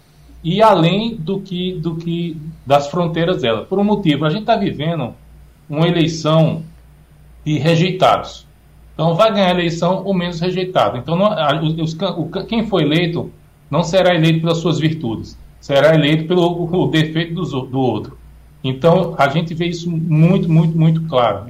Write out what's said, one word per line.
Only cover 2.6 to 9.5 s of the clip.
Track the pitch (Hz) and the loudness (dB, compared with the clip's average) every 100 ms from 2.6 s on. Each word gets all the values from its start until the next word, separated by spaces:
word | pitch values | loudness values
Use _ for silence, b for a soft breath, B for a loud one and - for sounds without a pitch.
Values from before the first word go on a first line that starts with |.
| - | 0
das | 143 143 | 0 2
fronteiras | 180 165 165 170 180 | -4 -2 0 0 0
dela. | 117 110 | 0 -2
Por | - 190 | -2 0
um | |
motivo, | 202 208 165 139 | 0 2 2 2
a | 156 | 0
gente | 208 | -2
tá | 214 214 | -2 0
vivendo | 202 - 156 165 117 - - - - _ - | -2 -4 -4 -4 -6 -10 -20 -20 -20 _ -8
uma | 147 170 | 0 2
eleição | 175 151 - 151 160 156 - - - - - _ - - - | 2 0 0 2 2 2 0 -10 -20 -20 -20 _ -20 -20 -12
de | 151 151 | -4 -2
rejeitados. | 156 165 185 175 127 98 - - - _ _ - - | 2 2 2 2 2 2 -2 -16 -20 _ _ -20 -14
Então, | - 160 | -4 0
vai | 165 220 | 2 2
ganhar | 202 | 4
a | 185 | 2